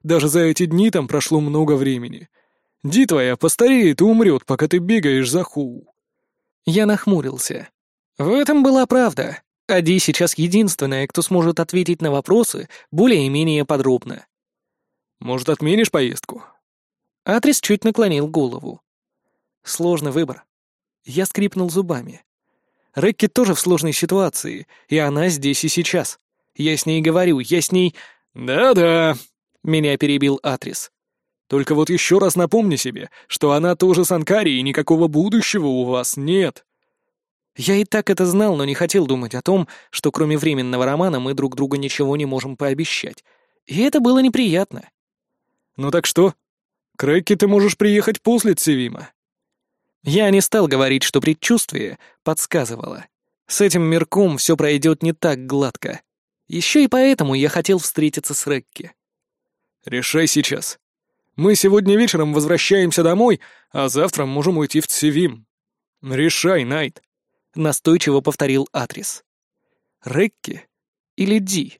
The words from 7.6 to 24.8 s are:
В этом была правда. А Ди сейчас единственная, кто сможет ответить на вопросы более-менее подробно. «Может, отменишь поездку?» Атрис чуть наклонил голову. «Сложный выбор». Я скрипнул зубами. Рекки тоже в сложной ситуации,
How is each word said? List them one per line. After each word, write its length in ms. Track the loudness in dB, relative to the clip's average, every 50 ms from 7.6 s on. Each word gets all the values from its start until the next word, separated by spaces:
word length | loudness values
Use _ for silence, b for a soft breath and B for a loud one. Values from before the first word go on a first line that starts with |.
| -12 -14 _ _ _ _ _ _ _ _ _ -4
В 120 | -2 0
этом 340 | 0 0 2 2 4 4 4
была 220 | 4 4 4 2
правда. 560 | 4 2 2 2 2 0 -2 -6 -6 -8 -14 -18 _ _ _ _ 0
А 140 | 0 2
Ди 180 | 2 2 2 2
сейчас 380 | 2 0 0 0 0 0 0 -2
единственная, 720 | -2 0 2 2 2 2 0 -4 -4 -4 -4 -4 -4 -4
кто 140 | -4 -4
сможет 380 | -2 0 0 2 2 2 0 0
ответить 420 | -2 -2 -2 -2 0 0 -2 -2
на 100 | -2 -2
вопросы 560 | -2 -2 0 2 2 2 2 2 -2 -8 -12 B B B B B
более-менее 760 | 0 2 4 4 4 4 2 0 0 0 0 0 0 0 0
подробно. 600 | 0 -2 0 2 0 0 0 -2 -8 -14 -16 -20 _ _ _ _ _ _ _ _ _ _ _ _ _ _ _ _ _ _ _
«Может, 300 | -8 -6 -6 -4 -2 -2
отменишь 420 | -2 0 0 0 2 2 2 2
поездку?» 520 | 2 0 0 -2 -2 -8 -12 -16 -18 -18 -20 -20 _ _ _ _ _ _ _ _ _ _ _ _ _ _ _
Атрис 380 | -2 0 2 4 2 2 2
чуть 220 | 2 0 0 0 0
наклонил 440 | 0 0 2 2 2 2 0 -2 -2
голову. 540 | -2 -2 -2 -2 -4 -8 -12 -14 -16 -16 _ _ _ _ _ _ _ _ _ _ _ _ _ _ _ _ _
«Сложный 480 | -12 -6 -4 -2 0 0 0 -2 -2
выбор». 320 | -2 -2 -2 -4 -6 -12 _ _ _ _ _ _ _ _ _ _ _ _ _
Я 200 | -8 -4 -4 -4
скрипнул 440 | -2 -2 -2 -2 -2 -2 -4 -4 -2
зубами. 540 | -2 -2 -2 -2 -4 -6 -8 -12 -18 -20 _ _ _ _ _ _ _ _ _ _ _ _ _ _ _
Рекки 320 | -2 -2 -2 0 0 -2 0
тоже 260 | 0 0 0 2 0
в 60 | 0
сложной 340 | 0 0 0 0 0 -2 -2
ситуации, 720 | -4 -2 -2 0 0 0 -2 -4 -6 -10 -10 -12 -14 -16 b b b